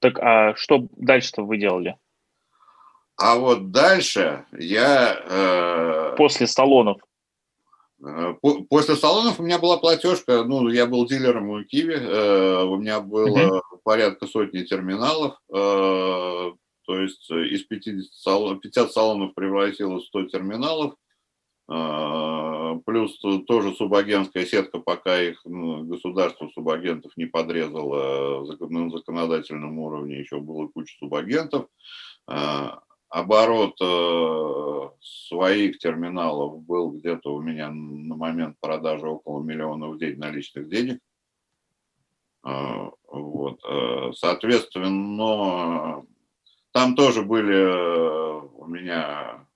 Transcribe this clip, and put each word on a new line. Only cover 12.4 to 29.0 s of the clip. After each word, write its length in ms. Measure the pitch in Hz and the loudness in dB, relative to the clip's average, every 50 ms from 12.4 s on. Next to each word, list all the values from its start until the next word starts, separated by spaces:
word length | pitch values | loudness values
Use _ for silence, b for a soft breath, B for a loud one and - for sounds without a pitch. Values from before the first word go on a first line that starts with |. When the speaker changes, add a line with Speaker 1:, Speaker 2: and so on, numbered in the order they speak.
| 95 95 92 92 92 | 6 4 4 2 2
Speaker 2:
у 140 | 92 95 95 | 0 0 -2
меня 220 | 107 110 107 107 | -2 -2 -4 -4
было 280 | 101 98 104 107 107 107 | -4 -2 0 2 2 4
Speaker 1:
Мгм. 320 | 104 101 101 98 95 92 - - - - _ | 6 6 6 6 4 2 -2 -4 -16 -8 _
Speaker 2:
порядка 420 | 110 110 113 110 104 92 - - | 0 2 4 4 2 0 -2 -10
сотни 360 | 95 - 110 107 101 - 92 90 | -6 -2 -2 -2 -2 -2 -8 -4
терминалов, 720 | - 98 95 92 92 95 101 117 135 156 160 151 135 - _ _ _ - | -2 -2 -2 -2 -2 -4 -2 0 0 0 0 -2 -4 -4 _ _ _ -2
э, 1000 | 98 101 101 101 98 95 95 95 92 92 95 92 92 90 90 90 87 90 87 85 _ _ _ _ _ _ | 0 2 2 2 4 2 2 2 0 0 -2 -2 -2 -4 -4 -4 -6 -6 -8 -8 _ _ _ _ _ _
то 160 | - 95 95 | -6 -4 -2
есть, 300 | 95 95 95 _ - - | -2 -4 -6 _ -12 -6
э, 160 | 80 82 82 | -2 -2 -2
из 160 | 73 - 98 - | -2 -2 -6 -6
пятидесяти 540 | _ 110 101 - 110 104 95 95 - _ | _ -10 -10 -8 -8 -8 -8 -10 -12 _
сал-, 400 | - - 104 98 101 107 104 98 | -8 -2 0 0 0 0 -2 -4
пятьдесят 340 | 95 - 104 - - 120 110 - | -6 -10 -4 0 0 0 0 2
салонов 420 | 117 110 110 107 101 98 95 - | 2 2 2 2 0 -4 -6 -6
превратилось 680 | - 92 98 98 98 101 101 98 - 104 98 92 90 90 | -6 -4 -2 0 0 0 0 -2 -4 -6 -4 -4 -6 -8
в 40 | - | -6
сто 160 | _ 101 95 | _ -6 -6
терминалов, 720 | 90 - 92 92 95 104 113 131 151 160 160 151 143 - _ _ _ _ _ _ _ _ _ _ _ _ _ _ _ | -4 -6 -6 -6 -6 -6 -4 -4 -4 -2 -4 -4 -6 -8 _ _ _ _ _ _ _ _ _ _ _ _ _ _ _
э, 1120 | 80 82 80 80 76 76 78 76 76 80 78 78 80 78 76 80 80 78 80 82 82 82 - | -6 -6 -4 -4 -4 -4 -4 -4 -4 -4 -4 -4 -4 -6 -6 -6 -6 -6 -6 -6 -6 -6 -6
плюс 360 | - 113 113 110 104 - - | -2 0 0 0 -2 -6 -6
т-, 180 | - 101 98 95 92 | -2 -2 -2 -2 0
тоже 260 | - 120 117 104 98 92 | 0 0 2 2 0 -4
субагентская 720 | - 113 95 101 101 101 101 104 98 95 92 _ 92 90 | -4 -4 2 2 2 2 2 0 0 -2 -2 _ -6 -4
сетка, 320 | 90 - 104 92 - - 87 | 0 0 0 0 0 -6 -8
пока 400 | - - 87 85 - 92 90 90 90 | -4 -4 -4 -2 0 0 0 2 0
их, 180 | 85 82 - _ | -2 -4 -8 _
ну, 400 | 85 87 90 85 82 80 78 80 | -14 -12 -8 -6 -6 -6 -6 -8
государство 640 | 82 87 85 - 92 90 90 92 85 82 _ - 76 | -10 -10 -8 -8 -6 -2 0 0 0 0 _ -14 -14
субагентов 640 | - - 80 82 80 82 87 90 82 78 - 73 _ | -12 -8 -4 -4 -4 -2 -2 -4 -6 -6 -8 -16 _
не 100 | - 82 | -10 -10
подрезало, 1160 | 82 _ 82 82 82 85 85 80 78 76 78 76 71 69 71 67 67 69 69 69 69 71 67 69 | -4 _ -4 -4 -2 -2 -4 -4 -4 -6 -8 -6 -4 -4 -2 -2 -2 -2 -2 -2 -4 -4 -6 -8
э, 40 | |
зак-, 220 | 71 - - - - | -10 -12 -12 -10 -8
на 220 | 82 82 85 82 | -6 -4 -4 -4
законодательном 880 | 80 82 | -6 -10